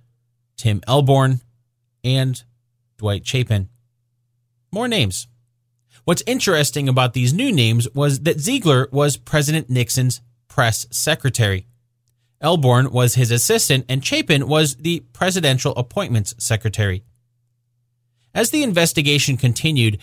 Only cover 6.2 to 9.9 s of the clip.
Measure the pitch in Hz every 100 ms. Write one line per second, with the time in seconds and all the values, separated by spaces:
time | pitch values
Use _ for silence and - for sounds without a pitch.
6.2 | - 254 202 156 139 151 135 127 127 131
7.2 | 123 175 277 160 113 117 117 135 143 135
8.2 | 156 147 165 277 170 127 135 139 147 -
9.2 | - 151 147 160 - 127 117